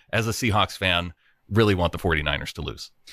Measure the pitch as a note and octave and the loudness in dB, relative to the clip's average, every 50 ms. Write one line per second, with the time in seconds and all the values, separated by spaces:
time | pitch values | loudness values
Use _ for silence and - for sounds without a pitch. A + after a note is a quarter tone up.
0 | _ - - G#2+ A2 A2+ G#2+ - C3 A2 G2 G#2+ F#2+ - - - G2 F#2 F2 F2 | _ -4 -2 -2 0 -2 -2 -2 0 2 2 2 2 0 -2 -2 0 0 0 0
1 | F2 F2 - _ _ _ _ _ _ - G2+ A2+ A2+ G#2 G2 F2+ F2 E2 - E2 | -2 -4 -10 _ _ _ _ _ _ 0 4 4 4 4 4 4 2 0 0 -2
2 | - F2+ D#2+ D2+ D2 D2 D2 - D2 - - - D2+ - - - - - _ _ | -2 0 0 0 0 -2 -2 -4 -4 -8 -10 -8 -8 -8 -10 -12 -14 -18 _ _
3 | _ - | _ -20